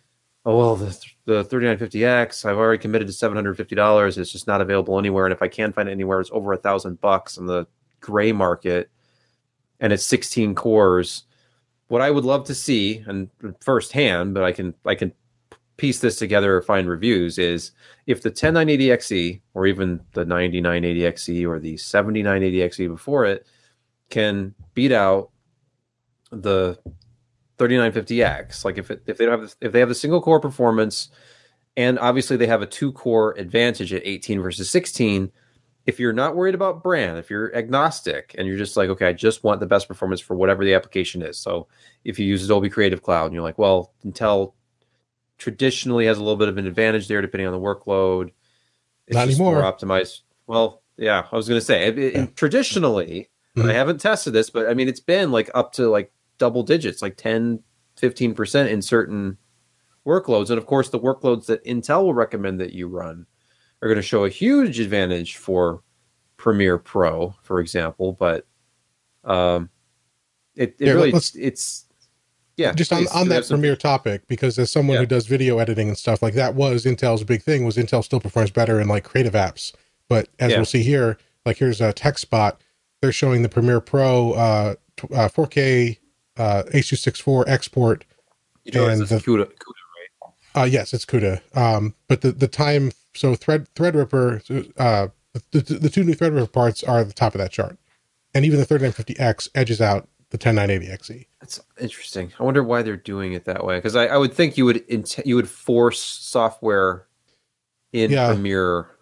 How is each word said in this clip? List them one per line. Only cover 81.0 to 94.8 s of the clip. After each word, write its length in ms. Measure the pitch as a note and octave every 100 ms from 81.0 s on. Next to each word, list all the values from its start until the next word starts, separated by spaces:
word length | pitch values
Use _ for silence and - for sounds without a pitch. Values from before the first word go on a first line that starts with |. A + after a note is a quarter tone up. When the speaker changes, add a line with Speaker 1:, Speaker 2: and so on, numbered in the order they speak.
| A#2 G#2+ _ _ -
Speaker 2:
like, 120 | A2
here's 240 | C3 G#2+
a 120 | A2+
TechSpot. 640 | G2+ D3 C#3+ - A2+ G#2 - _ _ _ _
They're 100 | C3+
showing 320 | - C#3 B2
the 60 | A#2
Premiere 320 | - A#2+ A#2+
Pro, 520 | - C#3 C3 B2+ B2
uh, 420 | A#2 A#2 G#2+ G#2 G2+ _ -
tw-, 180 | -
uh, 140 | C3+ A2
four 180 | - D3+
K, 540 | - C3+ B2+ A#2+ A2 _ _ _ -
uh, 280 | A2 G2+ F#2+
H 180 | C#3+ -
two 60 | C3+
six 240 | - -
four 280 | - C3 B2
export. 580 | C3 - - A#2 A2 - _ _ _ _ _
Speaker 1:
You 80 | -
know, 160 | B2+ A#2
Speaker 2:
And 160 | A2
Speaker 1:
it's 80 | G2+
a 40 | A2
Speaker 2:
the 60 |
Speaker 1:
cuda, 240 | A2 A2 G2+
cuda, 380 | - - - - F2 F2+ _
right? 100 | - _ _ -
Speaker 2:
Uh, 40 | B2+
yes, 280 | C3 G2 A#2+
it's 100 | -
cuda. 360 | A#2+ G2+ F#2 - C3
Um, 380 | A#2 A2 G#2+ - -
but 140 | C3
the, 100 | C3
the 160 | B2+ C3
time, 440 | - D3 D3 C3+ - _
so 200 | - D3+
Thread, 340 | A#2+ - D#3 D3+ -
Threadripper, 960 | E3+ D3+ C3 C3+ B2 A2 - C3+ -
uh, 300 | -